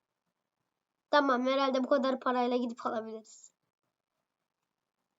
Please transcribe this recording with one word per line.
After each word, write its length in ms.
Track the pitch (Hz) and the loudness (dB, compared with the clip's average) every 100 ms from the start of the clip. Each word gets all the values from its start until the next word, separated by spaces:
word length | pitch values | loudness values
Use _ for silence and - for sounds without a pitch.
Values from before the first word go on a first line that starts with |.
| _ _ _ _ _ _ _ _ _ _ _ | _ _ _ _ _ _ _ _ _ _ _
Tamam, 360 | 294 277 247 254 | 2 4 2 2
herhalde 380 | 269 269 262 254 | 0 0 0 2
bu 40 | |
kadar 320 | 285 262 - | 2 2 -2
parayla 360 | - 247 240 247 | -2 0 0 -2
gidip 300 | 247 233 - | -4 -6 -6
alabiliriz. 680 | 233 220 220 214 - - _ _ _ _ _ _ _ _ _ _ _ _ _ _ _ _ | -6 -8 -14 -16 -20 -20 _ _ _ _ _ _ _ _ _ _ _ _ _ _ _ _